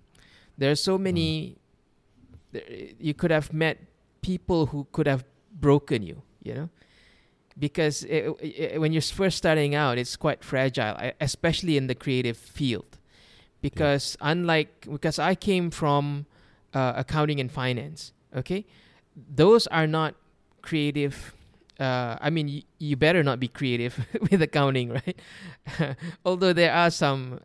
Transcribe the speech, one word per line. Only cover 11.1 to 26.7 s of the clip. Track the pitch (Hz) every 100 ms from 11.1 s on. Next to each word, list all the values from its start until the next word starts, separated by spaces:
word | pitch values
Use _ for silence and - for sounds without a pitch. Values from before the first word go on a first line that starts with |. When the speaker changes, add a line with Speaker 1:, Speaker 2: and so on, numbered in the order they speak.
| -
Speaker 1:
especially | 143 - 170 160 180 143
in | 131
the | 123
creative | - 127 123 113
field. | - - 139 110 -
Speaker 2:
Yeah. | - _ _ - - _ _
Speaker 1:
Because | 143 - 151 143 - -
unlike, | 143 170 170 160 156 _ -
because | 143 165 151
I | 160 190
came | 208 185 170
from, | - 156 143 143 143 147 _ _ _ _
uh, | 139 127 123
accounting | 131 156 151 143
and | 127
finance, | - 127 123 143 156 - - _ 131
okay? | - 185 - - - _ _ -
Those | 127 139 175 233 -
are | 165 156
not | 156 156 - _ _ _ _
creative, | - 160 147 143 143 135 - - - _ _ -
uh, | 135 127 120 113
I | 147
mean, | 165 147
y-, | 147 - -
you | 151 135
better | 151 175
not | 143 127
be | 127
creative | - 135 120 120 - 120 226
<laughs> | 214
with | 196
accounting, | 156 151 139 131 120
right? | 120 - - - - 185 - - -
<laughs> | 143 135 170 - 180
Although | 185 185
there | 170 165